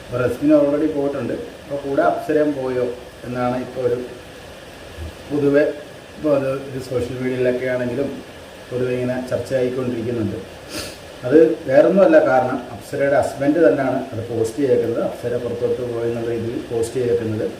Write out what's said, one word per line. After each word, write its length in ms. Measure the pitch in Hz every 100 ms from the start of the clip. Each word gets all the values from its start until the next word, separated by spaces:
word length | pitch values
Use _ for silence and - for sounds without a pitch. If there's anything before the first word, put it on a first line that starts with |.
അപ്പോൾ 140 | - 123
റസ്മിൻ 300 | 123 120 147 151
already 280 | 143 147 156 143
പോയിട്ടുണ്ട്, 380 | 139 139 117 - - -
അപ്പോൾ 140 | - 143
കൂടെ 180 | 139 135 -
അപ്സരയും 380 | - - 151 147 139
പോയോ 260 | 127 127 123 - - - 120
എന്നാണ് 280 | 123 123 127 123
ഇപ്പോൾ 180 | 131 123
ഒരു 100 | 120 123 - - - - - - - - - - - -
പൊതുവെ, 360 | 143 139 143 151 - - - - -
ഇപ്പോൾ 160 | 151 139
അത് 100 | 131 135 135
ഒരു 100 | 127 -
സോഷ്യൽ 300 | 123 123 127
മീഡിയയിലൊക്കെ 440 | 127 127 127 123 127
ആണെങ്കിലും 340 | 123 123 123 143 - - - - - -
പൊതുവെ 240 | 123 127 127
ഇങ്ങനെ 200 | 127 127 123
ചർച്ചയായിക്കൊണ്ടിരിക്കുന്നുണ്ട്. 1080 | 120 120 131 123 127 123 117 113 117 101 - - - - - - - - - 123
അത് 120 | 151 160 165 170
വേറൊന്നുമല്ല, 480 | 143 165 190 175 156 139
കാരണം 280 | 127 120 123 - 104
അപ്സരയുടെ 420 | - - 139 139
ഹസ്ബൻഡ് 400 | - - 139 160 156
തന്നെയാണ് 320 | 139 135 120 127
അത് 80 | 107 -
പോസ്റ്റ് 280 | 113 - -
ചെയ്തേക്കുന്നത്, 380 | 139 120 113 117 -
അപ്സര 280 | - 120 120
പുറത്തോട്ട് 380 | 120 117 120 117 123
പോയെന്നുള്ള 400 | 117 117 117 117
രീതിയിൽ 300 | 117 107 123 -
പോസ്റ്റ് 260 | 117 113 131
ചെയ്തേക്കുന്നത്. 440 | 120 117 110 107 - -